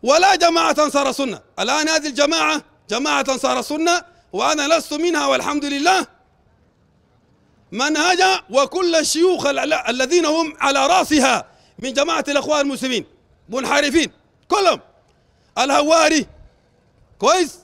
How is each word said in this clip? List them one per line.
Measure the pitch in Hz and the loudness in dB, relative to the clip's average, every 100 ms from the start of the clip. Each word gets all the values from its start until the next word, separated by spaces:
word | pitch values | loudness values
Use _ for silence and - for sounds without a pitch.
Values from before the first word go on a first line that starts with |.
ولا | 226 302 381 370 | 4 4 4 4
جماعة | 339 330 330 302 | 2 2 0 0
أنصار | 302 277 269 | 0 0 -2
السنة. | 254 269 170 _ - | -2 -6 -6 _ -6
الآن | 202 294 302 | -2 -2 0
هذه | 320 302 | -2 -2
الجماعة، | 254 285 320 311 311 - _ _ | -2 0 0 -2 -2 -8 _ _
جماعة | 214 294 285 269 | -6 -2 -2 -2
أنصار | 262 262 254 | -2 -2 -2
السنة، | 226 302 330 349 - _ _ | -4 -2 0 0 -4 _ _
وأنا | 185 262 302 285 320 | -4 -2 -2 0 0
لست | - | -2
منها | 302 349 311 285 | -4 -2 0 0
والحمد | 262 269 294 285 | 0 -2 -4 -4
لله، | 277 320 381 - _ _ _ _ _ _ _ _ _ _ _ _ _ _ _ _ | -2 0 0 -2 _ _ _ _ _ _ _ _ _ _ _ _ _ _ _ _
منهج | 202 285 311 339 359 381 381 - | -4 -2 0 0 2 2 2 -2
وكل | 247 262 349 349 330 | 0 0 0 0 0
الشيوخ | 294 311 359 349 285 | 0 2 2 2 -2
ال-، | 277 | -2
ال-، | 277 311 220 | -2 -2 -2
الذين | 247 262 349 339 | -2 0 2 2
هم | 311 320 302 | 0 -2 -2
على | 277 277 269 | -2 0 2
رأسها | 370 330 294 262 214 - _ _ - | 2 2 2 2 0 -4 _ _ -12
من | 254 | -6
جماعة | 254 294 320 285 | -2 -2 -2 -2
الأخوان | 285 277 302 | -2 0 -2
المسلمين | 285 262 262 240 - _ _ _ _ | -2 -4 -4 -6 -8 _ _ _ _
منحرفين | 233 247 285 294 320 240 _ _ _ _ | -8 -2 0 2 0 -2 _ _ _ _
كلهم. | 392 381 233 _ _ _ _ _ _ _ - | 0 2 0 _ _ _ _ _ _ _ -4
الهواري، | 262 277 294 330 311 311 - - - _ _ _ _ _ _ _ | 0 2 4 4 4 2 -2 -14 -20 _ _ _ _ _ _ _
كويس؟ | 226 359 302 - | 0 2 0 -6